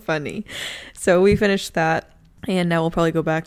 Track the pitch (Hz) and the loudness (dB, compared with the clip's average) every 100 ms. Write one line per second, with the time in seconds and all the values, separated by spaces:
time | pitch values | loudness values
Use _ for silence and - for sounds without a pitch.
0 | - 156 139 214 - - - - - - | -4 -4 -4 -10 -10 -12 -12 -12 -16 -4
1 | - 180 196 202 208 196 - 180 160 165 | 2 6 6 4 2 0 -4 -2 -2 -2
2 | - _ _ _ - 185 175 170 165 170 | -6 _ _ _ -4 -2 0 0 0 0
3 | 165 160 160 160 | 0 0 -2 -2